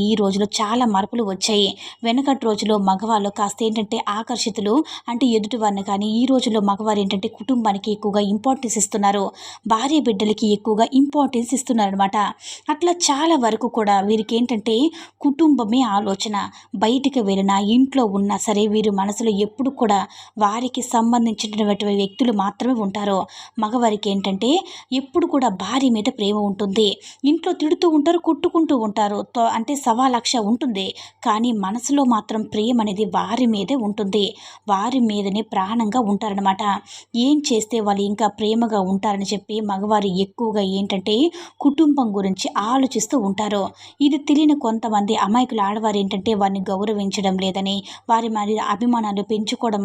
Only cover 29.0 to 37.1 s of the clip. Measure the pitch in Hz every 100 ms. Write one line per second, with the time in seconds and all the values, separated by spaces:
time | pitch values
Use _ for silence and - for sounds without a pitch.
29 | 208 208 202 247 226 220 226 277 254 226
30 | 262 240 - 247 208 240 277 196 190 -
31 | - _ 240 214 240 214 190 233 - 285
32 | 254 220 208 220 214 214 220 247 214 196
33 | 202 185 180 240 240 208 185 277 208 208
34 | 196 208 196 - - - - 190 226 262
35 | 226 208 196 202 214 214 190 233 214 254
36 | 208 202 220 196 196 190 208 196 - -
37 | -